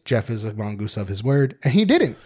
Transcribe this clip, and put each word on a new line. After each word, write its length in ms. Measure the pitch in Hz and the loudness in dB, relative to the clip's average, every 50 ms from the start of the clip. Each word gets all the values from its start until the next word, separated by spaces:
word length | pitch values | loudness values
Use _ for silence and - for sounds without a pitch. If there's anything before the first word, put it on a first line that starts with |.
| - | -4
Jeff 240 | - 127 110 - - | -2 -2 -2 0 -2
is 160 | 117 107 110 | -6 -6 -6
a 80 | 110 104 | -6 -6
mongoose 420 | 107 104 104 104 101 104 101 - | -6 -6 -6 -6 -6 -6 -6 -6
of 120 | 107 101 98 | -6 -6 -6
his 140 | 101 98 | -6 -4
word, 360 | 113 131 139 143 135 131 - - | -2 0 2 2 2 0 -2 -2
and 120 | - 139 127 | -2 2 4
he 100 | 202 220 | 4 4
didn't. 320 | 196 302 349 - 123 - - - | 4 4 4 2 0 -4 -8 -18